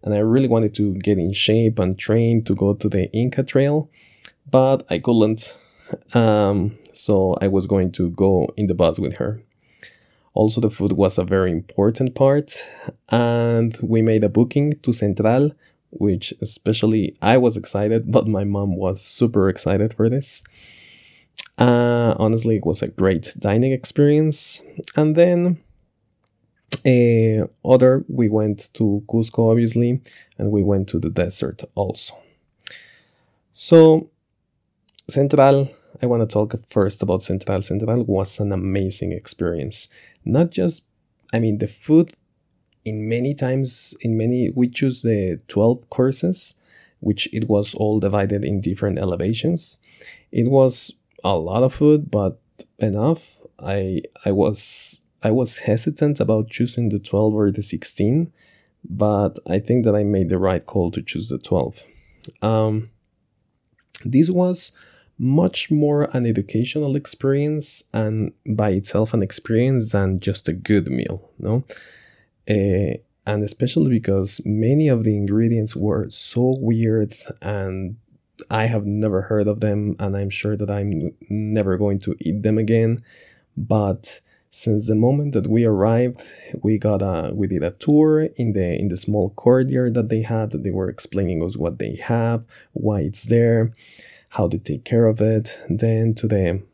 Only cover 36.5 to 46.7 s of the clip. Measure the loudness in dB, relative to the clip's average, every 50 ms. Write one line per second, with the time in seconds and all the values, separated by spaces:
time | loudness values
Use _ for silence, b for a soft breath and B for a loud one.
36.5 | -4 -10 -12 _ 0 2 2 2 0 -4 -2 0 0 -2 0 -2 -4 -4 -2 -2
37.5 | -4 -4 -2 -2 -4 -2 0 0 0 0 0 0 0 0 0 0 -2 -2 -2 -2
38.5 | -2 -2 -2 -2 -2 -2 -2 -2 -4 -4 -6 -6 -6 -6 -8 -10 -6 _ -2 -2
39.5 | -2 -4 -6 -6 -8 -8 -10 -10 b b b b b b b -2 2 2 2 0
40.5 | 0 -2 -2 -2 -2 -4 _ _ _ _ _ _ _ _ _ _ -2 0 0 0
41.5 | 0 -2 -4 -6 -8 -12 -2 2 4 4 4 2 -4 _ _ _ _ _ _ _
42.5 | _ _ _ _ _ _ _ -10 -8 -6 -4 -4 -2 -2 -2 -2 -2 -2 -2 -2
43.5 | 0 -2 -2 -2 -4 -4 -4 -6 -8 -6 -4 -2 0 0 0 0 0 0 0 -2
44.5 | 0 0 0 0 0 -2 -2 -2 -2 -2 0 0 0 0 0 -2 -4 -6 _ _
45.5 | 0 2 4 4 2 0 -4 _ -2 0 0 2 2 0 -2 -2 -2 -2 -6 -10
46.5 | -12 b b b